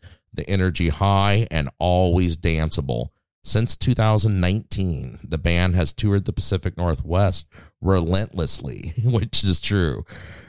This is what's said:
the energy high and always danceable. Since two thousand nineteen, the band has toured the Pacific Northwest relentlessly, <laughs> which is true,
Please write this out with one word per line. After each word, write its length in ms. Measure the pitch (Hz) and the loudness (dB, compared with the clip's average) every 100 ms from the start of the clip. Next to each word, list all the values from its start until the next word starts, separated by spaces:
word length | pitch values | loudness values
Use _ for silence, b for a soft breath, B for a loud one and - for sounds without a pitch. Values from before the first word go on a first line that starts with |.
| B B B | B B B
the 140 | - - | -10 -2
energy 380 | 98 92 85 85 | 0 0 2 0
high 560 | 73 98 98 101 101 113 | 2 2 4 4 2 0
and 200 | 80 69 - | -2 -4 -2
always 580 | 90 90 92 92 90 82 | 0 4 4 4 2 0
danceable. 720 | 85 80 80 - 67 58 64 _ _ _ | 0 0 0 -2 -2 -4 -6 _ _ _
Since 320 | - 110 113 - | -2 0 0 0
two 160 | - | 0
thousand 460 | 117 110 107 110 95 | 2 4 4 2 2
nineteen, 800 | 90 104 - - 92 73 65 - | 2 0 -2 -4 -2 -2 -6 -12
the 140 | - 80 | -6 -4
band 360 | 85 87 92 | 0 2 4
has 180 | 90 78 | 2 0
toured 320 | - 104 98 - | 0 0 0 0
the 80 | |
Pacific 420 | - - 95 92 82 | -4 -2 -2 -2 -2
Northwest 680 | 87 69 67 90 98 - - B B - | -2 -2 0 2 2 0 -8 B B -4
relentlessly, 1120 | 90 95 82 92 110 90 78 - 69 50 80 80 | 0 2 2 0 -2 -4 -4 -4 -6 -10 -8 -2
<laughs> 60 | |
which 380 | 117 117 92 - | 0 0 0 0
is 160 | 98 87 | 0 0
true, 440 | - 101 82 57 - B B B | 0 0 0 -2 -10 B B B